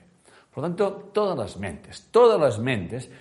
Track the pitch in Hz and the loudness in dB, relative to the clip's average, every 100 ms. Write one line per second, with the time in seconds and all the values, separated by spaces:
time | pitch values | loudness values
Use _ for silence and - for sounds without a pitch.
0 | _ _ _ _ _ - 156 175 202 120 | _ _ _ _ _ -10 -6 -2 -4 -4
1 | - - 208 160 107 - 98 73 - - | -6 -2 -2 -2 -6 -8 -12 -12 -16 -20
2 | - 220 240 208 147 107 120 120 87 117 | 0 6 6 6 2 0 -2 -2 -4 -10
3 | 123 - | -12 -18